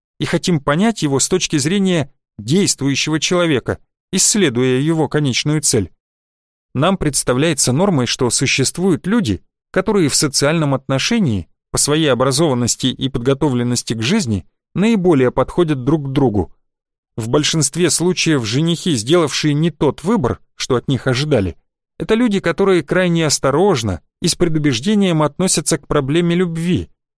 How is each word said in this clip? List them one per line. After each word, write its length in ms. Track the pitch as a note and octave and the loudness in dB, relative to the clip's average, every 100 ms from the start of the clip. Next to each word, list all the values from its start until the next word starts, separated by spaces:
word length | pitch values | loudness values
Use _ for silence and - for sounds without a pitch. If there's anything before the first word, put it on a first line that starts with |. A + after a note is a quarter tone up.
| _ - | _ -8
и 40 | C#3 | -4
хотим 340 | E3+ - E3 | -2 0 -2
понять 420 | C#3+ D3 A3 G#3+ | 0 0 0 0
его 180 | D3+ C3+ | 0 0
с 80 | - | 0
точки 280 | F#3 - D#3 | -2 0 -2
зрения 560 | C3+ G3+ F#3+ F3 C3 _ _ - | 0 0 2 0 -2 _ _ -12
действующего 800 | G#2 F3 E3+ - C3+ C3+ - D#3 | -2 0 2 0 -2 -2 -2 -2
человека, 600 | - F3+ F3 C3 - F#2+ _ _ _ | 0 0 0 0 -2 -6 _ _ _
исследуя 680 | F#3+ - G#3+ F3 A#2 C3 B2+ | -2 0 2 2 2 0 0
его 300 | D3 D#3+ D3+ | 0 0 0
конечную 540 | D#3 D3 A#2 D3+ D3+ | 0 -2 -2 -2 -2
цель. 280 | - B2+ F#2+ _ _ _ _ _ _ _ _ | 0 0 -2 _ _ _ _ _ _ _ _
Нам 240 | B2 D#3+ F#3+ | -2 0 0
представляется 760 | D3+ - - B2+ D#3+ D#3+ - | -2 -2 0 0 0 0 0
нормой, 340 | B2+ G3+ D#3 A#2+ | 0 2 2 0
что 240 | - B2 | 0 -2
существуют 760 | - C3 - C3 - F#3+ D#3+ F3 | 0 0 0 -2 -2 0 0 0
люди, 360 | A#3 C#3 F2+ _ _ _ | 0 0 -4 _ _ _
которые 380 | - F#3+ G#3 D3+ | -4 0 2 2
в 60 | |
социальном 600 | - D3+ - C#3+ E3 D3 | 0 -2 0 0 2 0
отношении, 720 | C3 - C3+ - A#3 E3+ G2+ E2+ _ _ | -2 -2 -2 0 0 0 -2 -6 _ _
по 80 | - | -4
своей 280 | - D3+ D#3 | 0 2 2
образованности 800 | A#2+ C3 C3 E3+ B2 A#2 - C3 | 2 2 2 2 0 -2 -2 -2
и 220 | A#2+ C3 | -2 -4
подготовленности 840 | B2+ A#2+ C#3 D#3 B2 A#2+ B2 - | -2 -2 0 0 0 0 -2 -4
к 100 | A2+ | -4
жизни, 440 | A2+ A3 C#3 G2 - _ _ | 0 0 0 -4 -6 _ _
наиболее 560 | - G#3+ A3+ F3+ D3 B2+ | -2 2 2 4 4 4
подходят 540 | B2 B2+ - E3+ C#3+ | 2 -2 0 0 0
друг 240 | B2 D#3 C#3 | 0 -2 0
к 40 | |
другу. 420 | C3+ C3+ G#2 E2+ - _ _ _ _ _ - | 0 2 2 -4 -8 _ _ _ _ _ -10
В 120 | A2+ | -2
большинстве 600 | C#3+ D3 D#3+ C#3+ E3 F3 | 0 0 0 -2 0 0
случаев 560 | - E3+ F3+ E3 D3 A2 | 2 0 0 0 0 0
женихи, 480 | A#2+ E3 E3+ F#3 | -2 0 -2 -2
сделавшие 580 | C3+ A2+ F3 D#3 - D#3 | -2 2 2 2 0 0
не 180 | C#3+ E3+ | 2 0
тот 340 | - D3+ - | 0 -2 -2
выбор, 360 | E3 A3+ A#2+ - _ | -2 0 0 -4 _
что 220 | - - B2 | -10 -2 -2
от 120 | - | 0
них 180 | C3 - | -2 0
ожидали, 500 | B2 D3+ C3 F#2 - _ _ _ - | -2 0 0 0 -6 _ _ _ -10
это 160 | E3 | -2
люди, 260 | A3 B3 G3 | 0 0 0
которые 420 | E3+ E3 G3 F3+ | -2 0 2 2
крайне 440 | C#3 F3 F#3 E3+ D#3 | 2 0 2 2 0
осторожно 760 | - C#3 C#3 G3+ D3 A2 F2 _ - | 0 0 2 2 0 -2 -6 _ -6
и 60 | E3+ | -4
с 60 | - | 0
предубеждением 840 | E3 D#3 D3 A#2 D3+ G#3+ G3 D#3+ | 0 0 0 -2 0 2 2 2
относятся 540 | D3+ - F#3 - D#3 D#3+ | 0 0 -2 -2 -2 -2
к 80 | - | -2
проблеме 500 | D3 C3+ D#3 E3+ E3+ | -2 0 0 2 0
любви, 520 | F3+ E3 E3+ D#3+ D#2+ _ _ | -2 -2 -2 -2 -4 _ _